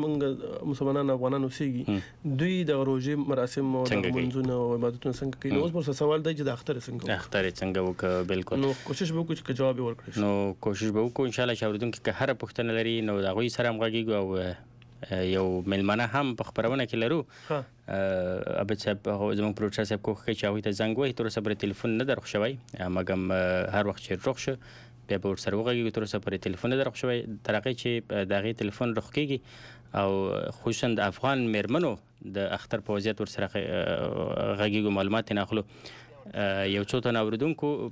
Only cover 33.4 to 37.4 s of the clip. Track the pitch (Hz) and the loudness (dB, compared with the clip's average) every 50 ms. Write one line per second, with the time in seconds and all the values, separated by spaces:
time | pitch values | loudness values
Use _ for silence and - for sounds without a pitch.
33.4 | 101 92 - 104 - - 90 92 - - 90 - - - - 90 - - - - | -4 -2 -2 -2 -2 -2 -2 0 0 0 0 0 -2 -2 -2 -2 -2 -2 -2 0
34.4 | 104 107 104 98 104 107 104 107 104 104 101 98 95 98 107 113 110 - 104 101 | 0 0 0 2 2 2 2 2 2 2 2 2 2 2 2 0 0 0 0 0
35.4 | 98 - 113 110 101 - - - - - - - - - - - - - - - | 0 0 0 -2 -2 -4 -8 -20 -18 -18 -18 -18 -20 -20 -20 -20 -16 -10 -6 -2
36.4 | 104 98 98 98 98 98 98 101 101 - - 127 - 123 117 113 110 107 113 110 | -2 0 0 0 2 2 2 2 0 2 0 0 2 2 2 2 2 2 2 2